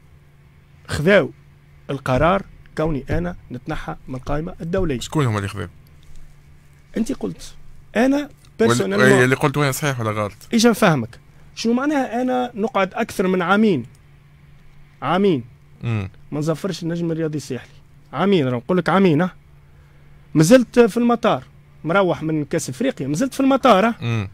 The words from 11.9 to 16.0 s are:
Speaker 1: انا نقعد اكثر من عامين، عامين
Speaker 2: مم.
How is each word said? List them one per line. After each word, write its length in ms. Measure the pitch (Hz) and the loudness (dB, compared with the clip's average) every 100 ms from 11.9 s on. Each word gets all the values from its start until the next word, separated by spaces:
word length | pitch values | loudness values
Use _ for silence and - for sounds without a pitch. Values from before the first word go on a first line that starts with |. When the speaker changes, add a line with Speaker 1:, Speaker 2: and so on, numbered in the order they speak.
| 294 247 233 | -2 -2 -2
Speaker 1:
انا 300 | 254 254 247 208 | -2 -2 -4 -4
نقعد 380 | 196 196 190 | -4 -2 -2
اكثر 340 | - 226 - 185 | -2 -6 -2 0
من 140 | 185 | 0
عامين، 440 | 170 202 220 147 113 - - - - - - - - - - - | 2 4 4 2 -4 -16 -20 -20 -20 -20 -20 -20 -20 -20 -20 -8
عامين 420 | 135 180 202 143 117 - - - | -2 2 2 2 -4 -16 -20 -10
Speaker 2:
مم. 260 | 120 110 | -4 -4